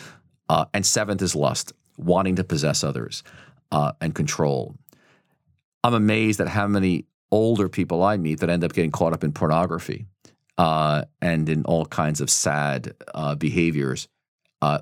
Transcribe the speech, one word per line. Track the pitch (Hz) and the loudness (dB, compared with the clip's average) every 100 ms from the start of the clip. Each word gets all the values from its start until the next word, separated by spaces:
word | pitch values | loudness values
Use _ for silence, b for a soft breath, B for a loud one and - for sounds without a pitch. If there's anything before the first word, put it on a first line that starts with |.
| B B B _ - | B B B _ 0
Uh, | 80 - | 2 2
and | 85 87 | 0 0
seventh | 117 104 98 | 0 0 0
is | 90 76 | 0 2
lust, | 71 - - - _ - | 0 0 -8 -16 _ -6
wanting | 85 90 95 92 | 2 2 4 0
to | |
possess | 92 80 73 - | 0 0 0 0
others, | 76 62 55 - B B B B - | -2 -4 -8 -12 B B B B -4
uh, | 76 73 - | 0 0 -2
and | 82 | -6
control. | 78 73 - 76 65 - - _ b b b b b b _ _ - 120 | -2 -4 0 0 0 -6 -12 _ b b b b b b _ _ -2 2
I'm | |
amazed | 117 104 110 110 104 | 4 4 4 2 0
at | 85 | 0
how | 104 101 | 0 0
many | 101 92 82 - _ - | 2 2 0 -4 _ -2
older | 107 113 107 95 | 2 4 2 0
people | - 90 85 | 0 -2 2
I | 98 104 | 2 2
meet | 78 78 | -2 -2
that | 85 | 0
end | 87 | 0
up | 85 | 0
getting | 92 80 | 0 -2
caught | - 82 | 0 0
up | 80 | 0
in | 76 | -4
pornography, | 73 80 80 90 82 - - - _ b b _ - | -2 0 2 0 -4 -8 -10 -12 _ b b _ 0
uh, | 82 78 76 76 - - | 2 2 2 0 -4 -6
and | 87 80 78 | -2 0 0
in | 78 | 0
all | - 82 78 | 0 0 0
kinds | - 78 76 | -2 -2 0
of | 73 | 0
sad, | - - 73 73 67 60 - - - | 0 0 0 -2 -4 -6 -14 -14 -6
uh, | 73 73 | -4 -2
behaviors, | 78 87 82 76 67 - - _ _ _ _ - | 0 2 2 0 -2 -4 -8 _ _ _ _ -2
uh, | 73 73 | 0 0